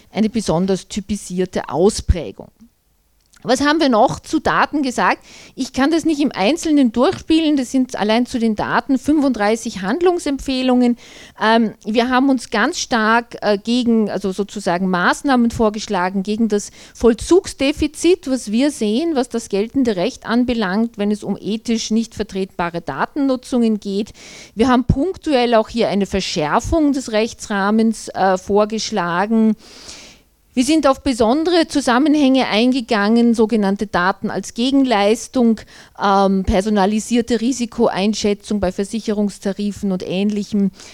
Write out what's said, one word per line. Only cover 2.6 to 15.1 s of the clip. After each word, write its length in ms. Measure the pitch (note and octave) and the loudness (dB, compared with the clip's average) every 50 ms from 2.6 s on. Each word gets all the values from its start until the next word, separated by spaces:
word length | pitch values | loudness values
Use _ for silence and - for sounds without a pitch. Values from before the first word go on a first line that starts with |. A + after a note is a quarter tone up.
| A3+ - _ _ _ _ _ _ _ _ _ _ _ _ _ _ _ | -20 -20 _ _ _ _ _ _ _ _ _ _ _ _ _ _ _
Was 200 | - B3+ - C#4+ | -2 0 2 2
haben 180 | D4 D4+ E4 | 2 2 2
wir 80 | E4+ C#4 | 2 4
noch 320 | A#3+ G#3 A#3 C4+ B3+ - | 4 4 4 4 2 -4
zu 180 | - - - D#4 | -8 -4 -4 -2
Daten 440 | - - D#3 E3+ A#3 - - D4 C#4+ | 0 2 2 2 2 0 0 -2 -2
gesagt? 420 | C4+ A#3 - F#3 F#3 B3+ - - - - - - - - | -2 -2 0 0 0 0 -2 -6 -16 -20 -20 -20 -20 -10
Ich 180 | - C4 - - | -10 -10 -6 -2
kann 180 | - C4 D4 | 0 0 2
das 140 | D#4+ E4 - | 2 2 0
nicht 160 | D#4+ D#4+ C#4 | 0 0 0
im 100 | D4+ B3+ | 0 -2
Einzelnen 640 | - C#3 F#3+ G#3 D4 E4+ - E4+ D4+ C#4+ C4+ A#3 - | 0 0 0 0 0 0 0 2 2 4 4 4 2
durchspielen, 640 | A#3 B3+ F4 F4+ - - - D#4+ D#4+ E4 D4 D4+ | 2 2 2 0 -2 -2 0 0 2 2 2 0
das 140 | C#4 B3+ - | 0 -2 0
sind 260 | - C4+ B3+ B3 - | 0 -2 -2 0 -2
allein 300 | - - G#3 G#3+ A#3+ B3+ | -4 -2 0 2 0 0
zu 120 | - - B3 | -2 -2 -2
den 160 | A3+ A3+ G#3+ | 0 0 0
Daten 440 | G3+ D3 A#2 D3+ G#3 - - C4+ B3 | -2 -2 0 0 -2 0 0 -2 -2
fünfunddreißig 800 | - - D4+ D#4+ C4+ C#4+ B3 A3 G3+ G#3 A3+ A3+ - A#3 - F#3+ | 2 2 2 2 2 2 0 0 0 0 0 0 -4 -8 -8 -6
Handlungsempfehlungen. 1200 | F#3 F#3 A3+ F4 F4 F#4 F4 F4 - D4+ C#4+ C4+ - - C4+ B3+ C4 B3+ B3 B3 B3 A#3+ A#3+ - - - - - - - - - - | -4 -4 -2 2 2 2 2 0 -2 -4 -6 -4 -4 -4 -4 -2 0 2 2 4 4 2 0 -2 -6 -16 -20 -20 -20 -20 -10 -2 0
Ähm, 300 | G#3+ A3+ A#3 A#3 G#3 - - - | 2 4 4 2 0 -2 -4 -4
wir 240 | G3+ G#3+ A#3+ A#3 B3+ | -2 0 0 0 2
haben 180 | B3+ B3 C4 C#4 | 2 2 2 2
uns 220 | C4 A#3 - - | 2 0 -2 -4
ganz 280 | - G#3+ G#3 C4+ F4+ - | -2 0 0 0 -2 -4
stark, 600 | - - C4 A3+ A3 G#3+ A3+ A#3 A#3+ - - - | -4 -2 -2 0 2 2 2 0 0 -4 -10 -4
äh, 160 | - G#3 G#3 | 0 0 0
gegen, 540 | G3+ G3+ A3+ A#3 B3 A#3+ A#3 A3+ A3 G#3+ G3+ | 0 0 -2 -2 0 2 2 2 2 2 0
also 220 | - F#3+ - G3 F#3+ | -2 -4 -4 -4 -4
sozusagen 580 | - G3+ - - G#3+ G3 G3 E3+ F3+ F#3+ F#3 | -4 -6 -6 -6 -6 -4 -2 -2 0 0 0
Maßnahmen 600 | F#3 F3 F3+ A3+ | 0 0 2 0